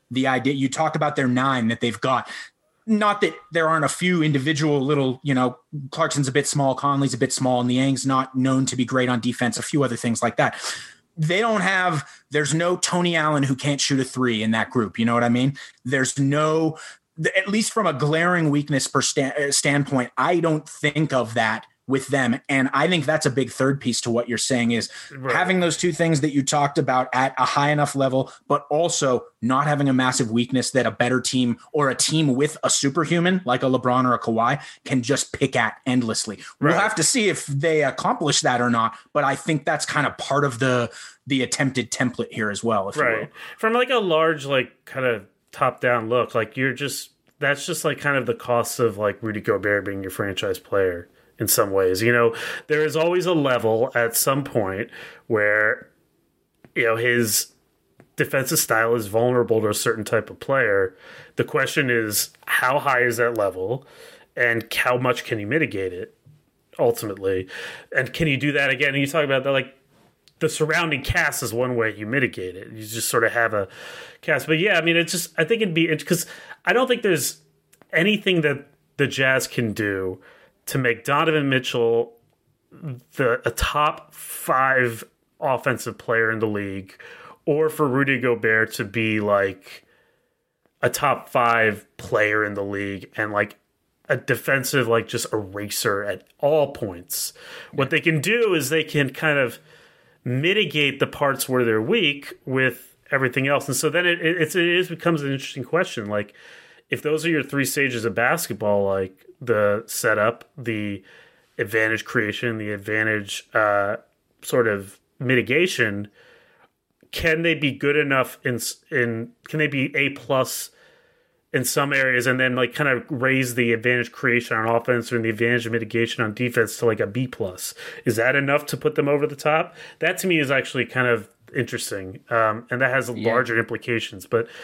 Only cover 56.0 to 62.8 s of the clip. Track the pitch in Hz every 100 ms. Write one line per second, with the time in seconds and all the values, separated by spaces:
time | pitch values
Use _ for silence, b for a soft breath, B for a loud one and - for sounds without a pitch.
56 | _ _ _ _ _ _ - - 117 113
57 | 120 120 110 104 - _ _ _ _ _
58 | _ - 143 139 127 123 - 113 113 120
59 | 104 113 123 123 120 110 107 104 123 110
60 | 104 110 101 - - 135 113 98 92 B
61 | B B B - 120 147 131 160 131 120
62 | 107 101 - - - - 127 139